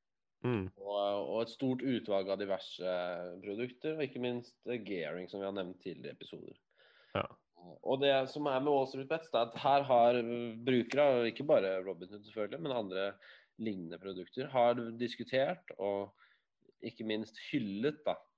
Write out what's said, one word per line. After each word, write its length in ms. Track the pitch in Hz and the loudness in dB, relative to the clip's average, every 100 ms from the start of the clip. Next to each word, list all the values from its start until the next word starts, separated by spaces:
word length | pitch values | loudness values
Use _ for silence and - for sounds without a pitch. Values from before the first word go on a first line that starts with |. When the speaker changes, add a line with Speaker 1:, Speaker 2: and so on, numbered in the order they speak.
| _ _ _ _ | _ _ _ _
Speaker 1:
Mm. 220 | 123 117 95 - | -2 -2 -4 -8
Speaker 2:
og, 200 | 98 101 101 101 71 | -4 0 2 0 -2
og 80 | 107 | -2
et 60 | 117 | -4
stort 320 | - 135 127 | -2 -2 0
utvalg 460 | 135 117 107 98 95 | 0 -2 0 0 0
av 100 | 98 | -2
diverse 520 | 98 92 - - 92 90 87 87 90 90 | -2 -4 -4 -6 -2 0 -2 -4 -8 -10
produkter, 520 | 101 101 123 - 156 156 | -6 -4 -6 -6 -6 -4
og 60 | |
ikke 160 | 143 127 | -4 -4
minst, 340 | 123 120 120 _ 107 | -4 -4 -8 _ -6
eh, 80 | 120 | -6
gearing, 520 | 98 92 76 85 90 | -4 -4 -4 -6 -8
som 100 | 101 | -6
vi 60 | 98 | -6
har 80 | |
nevnt 240 | 98 90 95 | -4 -6 -8
tidligere 320 | 95 - - | -12 -10 -12
i 40 | - | -14
episoder. 380 | - - - - _ _ _ _ _ | -16 -16 -16 -20 _ _ _ _ _
Speaker 1:
Ja. 80 | 98 - - _ _ 87 - | -4 -4 -8 _ _ -20 -8
Speaker 2:
Og 180 | - 135 | -2 2
det 280 | 139 135 131 | 4 4 2
som 180 | 151 147 | -2 0
er 140 | 131 | 0
med 100 | 143 | 4
Wall 160 | 139 139 | 2 2
Street 220 | 135 135 | -4 -4
Bets, 220 | 160 - | -4 0
det 80 | 117 | 0
er 60 | 120 | 0
at 80 | - | 0
her 240 | 139 143 | 4 4
har, 320 | 135 120 120 | 6 8 8
eh, 380 | 123 117 120 120 113 120 | 6 2 -2 -4 -4 2
brukere, 400 | 127 113 135 147 127 | 4 4 4 6 6
og 60 | 117 | 2
ikke 200 | 113 143 | 0 4
bare 360 | 135 95 95 | 4 4 0
Robinhood 400 | 92 85 90 104 107 | -2 -6 -10 -14 -10
selvfølgelig, 340 | 110 104 135 | -6 -4 -4
men 120 | 160 | -4
andre 420 | 123 101 92 98 98 - - _ - | -2 -2 -2 -4 -4 -16 -20 _ -8
lignende 400 | 110 95 85 85 | -6 -6 -8 -10
produkter, 500 | 95 90 87 - 131 | -10 -10 -10 -8 -2
har 240 | 131 120 123 117 117 | 4 4 4 -2 -4
diskutert 720 | 120 - 117 131 143 180 - - | -6 -6 -2 0 0 -2 -10 -6
og 340 | 98 101 101 - _ _ _ _ _ _ | -2 -2 -6 -12 _ _ _ _ _ _
ikke 240 | - - 110 | -12 -8 -4
minst 320 | 107 107 - - | -4 -4 -12 -6
hyllet 520 | 147 107 98 135 151 | -4 -2 -2 -2 -2
da, 100 | - 82 - | -4 -4 -6